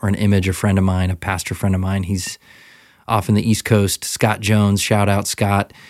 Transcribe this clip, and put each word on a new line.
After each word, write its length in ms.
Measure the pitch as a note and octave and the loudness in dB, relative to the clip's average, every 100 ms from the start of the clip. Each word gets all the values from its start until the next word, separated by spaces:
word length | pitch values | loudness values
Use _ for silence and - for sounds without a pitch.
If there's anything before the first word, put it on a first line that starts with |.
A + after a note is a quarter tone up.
or 80 | G2+ | -2
an 40 | G2 | 0
image, 320 | G#2 G2+ F#2 | 2 2 2
a 60 | |
friend 240 | F#2 G#2+ G2 | 0 0 2
of 60 | |
mine, 260 | F#2+ F#2 F#2 | 2 2 0
a 60 | F2+ | -2
pastor 400 | - F#2 - F#2 | -4 -6 -6 -4
friend 180 | G2+ | -2
of 80 | F#2+ | -2
mine, 220 | F#2 G2 | 0 -2
he's 340 | F2 G2 - - _ - - - _ _ - | -2 -4 -6 -12 _ -20 -20 -20 _ _ -4
off 200 | A2 G2 | -2 2
in 60 | |
the 160 | G#2+ A2+ | 0 2
East 160 | A2 - | 0 2
Coast, 400 | A2 G2 - - | 2 2 -2 -8
Scott 340 | - A2+ G#2+ | -2 0 0
Jones, 400 | G#2 G#2+ G#2 G2 | 0 2 4 2
shout 300 | - G#2+ G2+ | 0 0 2
out 160 | G2+ G2+ | 0 -2
Scott. 460 | - G#2 G2+ G2+ - | -2 0 0 -2 -8